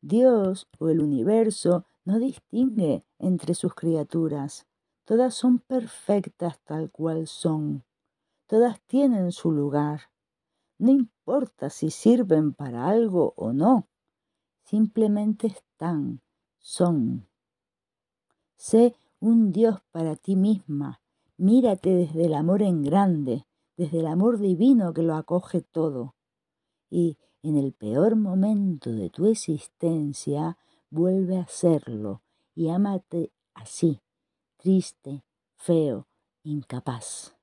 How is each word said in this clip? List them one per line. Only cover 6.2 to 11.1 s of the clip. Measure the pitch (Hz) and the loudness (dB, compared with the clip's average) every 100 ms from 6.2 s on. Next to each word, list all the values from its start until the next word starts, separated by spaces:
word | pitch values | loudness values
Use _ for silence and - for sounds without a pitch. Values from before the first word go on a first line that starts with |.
| 190 _ 175 - | -2 _ -8 -8
tal | _ 151 160 | _ -8 -8
cual | _ 160 160 160 | _ -4 -4 -8
son. | - 170 156 151 143 - _ _ _ _ _ _ | -4 -2 -2 -2 -6 -10 _ _ _ _ _ _
Todas | 220 240 214 _ | 2 2 0 _
tienen | 254 285 220 180 | 0 2 2 -2
su | 175 170 | -2 -2
lugar. | 151 143 143 147 147 - _ _ _ _ _ _ _ | 0 0 0 -2 -4 -12 _ _ _ _ _ _ _
No | 226 | 4
importa | 277 233 | 4 2